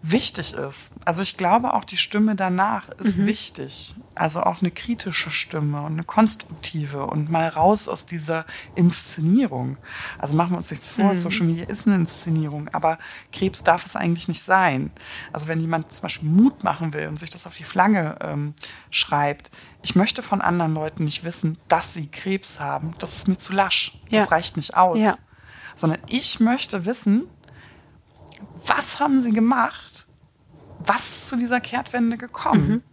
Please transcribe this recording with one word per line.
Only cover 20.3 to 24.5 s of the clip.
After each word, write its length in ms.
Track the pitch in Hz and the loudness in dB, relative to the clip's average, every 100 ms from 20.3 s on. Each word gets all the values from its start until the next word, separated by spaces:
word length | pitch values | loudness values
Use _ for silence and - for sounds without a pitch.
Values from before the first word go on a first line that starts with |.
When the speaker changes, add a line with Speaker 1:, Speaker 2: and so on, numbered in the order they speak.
| 196 | 0
Speaker 1:
anderen 320 | - 175 160 | 2 2 0
Leuten 320 | 156 156 156 | 0 -4 -2
nicht 200 | 151 - | -2 -2
wissen, 340 | 165 - 160 165 _ | -4 -2 -2 -4 _
dass 240 | 165 - | 2 2
sie 140 | 170 147 | -4 -8
Krebs 520 | - 190 190 - - | -8 -4 -4 -4 -8
haben. 360 | 143 143 160 - | -6 -4 -6 -8
Das 160 | - - | -6 -2
ist 120 | - | 0
mir 80 | 185 | -2
zu 160 | - | 0
lasch. 480 | 202 190 - - - - | 2 2 2 0 -8 0
Speaker 2:
Ja. 120 | 220 | 2
Speaker 1:
Das 120 | 202 | 4
reicht 240 | 160 165 | 2 2